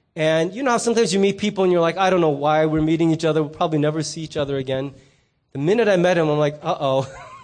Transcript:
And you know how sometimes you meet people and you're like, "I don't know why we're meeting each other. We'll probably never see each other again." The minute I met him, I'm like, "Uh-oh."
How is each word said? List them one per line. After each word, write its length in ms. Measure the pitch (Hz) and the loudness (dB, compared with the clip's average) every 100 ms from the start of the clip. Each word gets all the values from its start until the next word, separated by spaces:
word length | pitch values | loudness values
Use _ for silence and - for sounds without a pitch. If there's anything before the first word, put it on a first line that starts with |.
| _ 160 | _ -2
And 380 | 156 160 165 | 0 2 0
you 100 | 202 | -2
know 80 | 269 | -2
how 60 | 233 | 0
sometimes 360 | 233 226 208 | 0 0 0
you 60 | 196 | 2
meet 180 | 196 196 | 0 0
people 260 | 208 202 | -4 0
and 80 | 190 | 2
you're 100 | 175 | 4
like, 160 | 165 170 | 2 2
"I 120 | 190 | 2
don't 120 | 185 | 2
know 80 | 160 | 2
why 360 | 139 147 156 156 | 0 0 2 2
we're 160 | 156 | 2
meeting 300 | 156 160 165 | 0 2 2
each 140 | 156 160 | 2 0
other. 160 | 156 | 0
We'll 100 | 147 | -2
probably 280 | - 175 156 | -2 -2 0
never 240 | 151 156 | 0 -2
see 180 | 151 165 | -6 -8
each 160 | 156 156 | -8 -6
other 200 | 139 139 | -4 -4
again." 360 | 131 135 139 - - _ _ _ _ | -4 -4 -6 -10 -20 _ _ _ _
The 60 | 135 | -4
minute 280 | 147 226 214 | 0 2 2
I 100 | 185 | 4
met 200 | 180 170 | 4 2
him, 120 | 156 | 2
I'm 100 | 147 | 2
like, 200 | 147 147 | 0 -2
"Uh-oh." 460 | 156 180 139 135 123 - - - | -6 -4 0 0 -2 -8 -20 -20